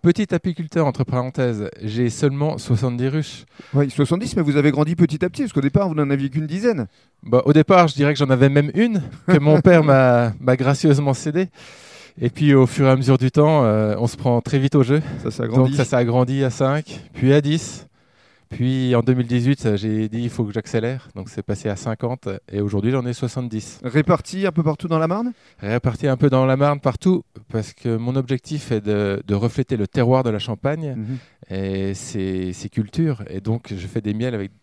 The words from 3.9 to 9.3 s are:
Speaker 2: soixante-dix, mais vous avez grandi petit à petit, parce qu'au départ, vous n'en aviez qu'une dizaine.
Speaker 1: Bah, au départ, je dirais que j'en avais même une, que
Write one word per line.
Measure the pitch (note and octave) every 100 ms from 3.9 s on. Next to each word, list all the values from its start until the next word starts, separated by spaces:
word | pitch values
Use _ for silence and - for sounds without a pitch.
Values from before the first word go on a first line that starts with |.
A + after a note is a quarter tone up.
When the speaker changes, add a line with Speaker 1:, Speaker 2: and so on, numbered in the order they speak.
Speaker 2:
soixante-dix, | C3+ C3+ E3+ A#3
mais | -
vous | D3+ C#3+
avez | D3
grandi | C3+ D3+ E3+
petit | E3+ D3+ F3+
à |
petit, | -
parce | B3+
qu'au | -
départ, | C#3 E3 G3
vous |
n'en | D#3 C#3+
aviez | C#3 C3+
qu'une | C3+ D#3
dizaine. | F3 A#3 G3 G#2 _ _ _
Speaker 1:
Bah, | - A#2+
au | C3
départ, | D3 D3+ F#3+ E3+
je | C3+
dirais | C#3+
que | C#3+
j'en | C#3+
avais | C3 C3+
même | C#3+ D3
une, | E3+ A#3 G#3 B2+ -
que | -